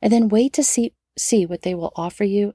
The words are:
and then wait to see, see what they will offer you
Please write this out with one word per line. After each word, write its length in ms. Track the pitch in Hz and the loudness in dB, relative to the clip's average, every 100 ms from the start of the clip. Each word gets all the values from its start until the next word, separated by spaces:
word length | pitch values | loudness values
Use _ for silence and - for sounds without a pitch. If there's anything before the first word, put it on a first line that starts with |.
and 100 | 208 | 0
then 160 | 233 220 | 2 4
wait 240 | 214 269 | 2 2
to 100 | - | 0
see, 280 | 285 - 233 _ _ - | -2 0 -4 _ _ -8
see 300 | - 226 175 | 0 0 0
what 160 | 175 | -4
they 120 | 185 | -6
will 180 | 175 165 | -6 -6
offer 300 | - 170 - | -6 -8 -4
you 280 | 202 202 202 | -2 0 -2